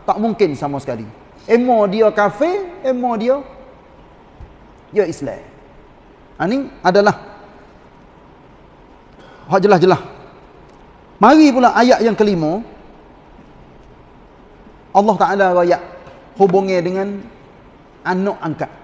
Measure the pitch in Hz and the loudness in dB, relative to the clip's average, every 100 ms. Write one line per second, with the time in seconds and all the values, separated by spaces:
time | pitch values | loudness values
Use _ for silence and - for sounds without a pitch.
0 | - 202 220 202 185 135 147 139 131 120 | -4 -2 -2 0 -2 -2 -8 -8 -8 -10
1 | 110 - - - - 233 247 233 208 214 | -12 -18 -20 -20 -2 0 2 2 0 2
2 | 214 208 208 - 320 403 370 - 262 254 | 0 2 -2 -2 -4 -4 -8 -8 -6 -4
3 | 247 226 233 277 269 - - - - - | -4 -4 -2 -4 -6 -20 -20 -20 -20 -20
4 | - - - - - - - - - 202 | -20 -20 -20 -20 -20 -20 -20 -20 -6 -4
5 | 175 - 135 92 - - - - - - | -4 -6 -12 -12 -18 -20 -20 -20 -20 -20
6 | - - - - 165 269 254 - 180 190 | -20 -20 -20 -8 -4 -4 -6 -4 0 2
7 | 202 - - - - - - - - - | 2 -2 -12 -20 -20 -20 -20 -20 -20 -20
8 | - - - - - - - - - - | -20 -20 -20 -20 -20 -20 -20 -20 -20 -20
9 | - - - - - 185 202 185 185 175 | -20 -20 -20 -20 -2 2 4 4 4 2
10 | - - - - - - - - - - | -4 -20 -20 -20 -20 -20 -20 -20 -20 -20
11 | - - 220 311 302 254 240 180 247 247 | -20 2 4 6 6 4 2 2 2 2
12 | 226 190 208 180 151 190 240 - - - | 2 0 0 0 -2 -4 -10 -20 -20 -20
13 | - - - - - - - - - - | -20 -20 -20 -20 -20 -20 -20 -20 -20 -20
14 | - - - - - - - - - 190 | -20 -20 -20 -20 -20 -20 -20 -20 -2 0
15 | 208 185 180 196 190 180 175 175 - - | 2 0 -2 0 2 2 2 -2 -4 -20
16 | - - - - 196 190 196 185 175 185 | -20 -20 -20 0 2 2 0 -2 -2 -6
17 | 202 202 - - - - - - - - | -6 -10 -16 -20 -20 -20 -20 -20 -20 -12
18 | 165 185 196 - 160 147 156 - | -6 -2 -4 -4 -8 -8 -10 -12